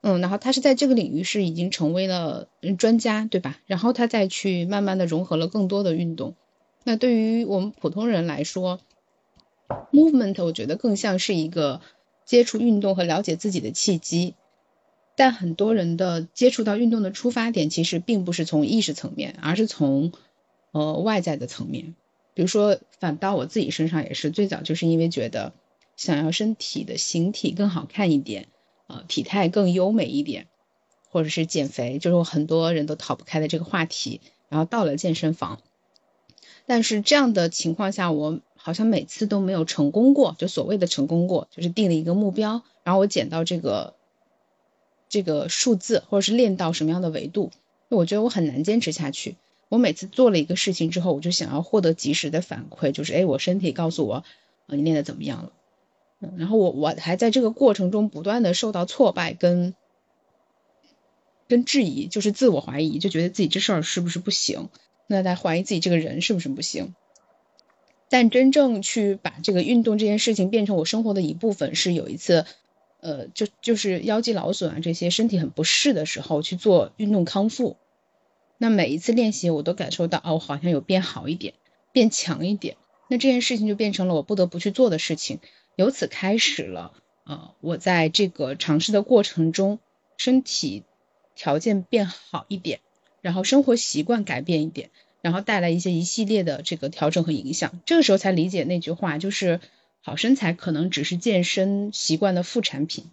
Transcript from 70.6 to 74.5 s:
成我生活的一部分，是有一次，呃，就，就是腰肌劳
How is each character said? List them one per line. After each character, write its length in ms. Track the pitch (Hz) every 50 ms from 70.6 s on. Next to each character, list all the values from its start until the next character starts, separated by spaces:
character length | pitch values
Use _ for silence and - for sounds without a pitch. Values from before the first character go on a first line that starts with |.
| 208
成 100 | 196 202
我 80 | 170 160
生 220 | - - 220 226
活 80 | 220 202
的 80 | 196
一 120 | 180 151 156
部 200 | 170 - 226 202
分， 220 | - 147 139 -
是 180 | - - 185 175
有 160 | 156 - -
一 80 | 95
次， 280 | 165 - - 170 160 156 - - _ _ _ _ _ _ _ _ _
呃， 280 | - 170 147 135 -
就， 200 | - - - 214 208 _ _
就 160 | - 240 233
是 240 | 208 - 202 185 175
腰 180 | - - 208 220
肌 140 | 233 240 220
劳 180 | 190 - -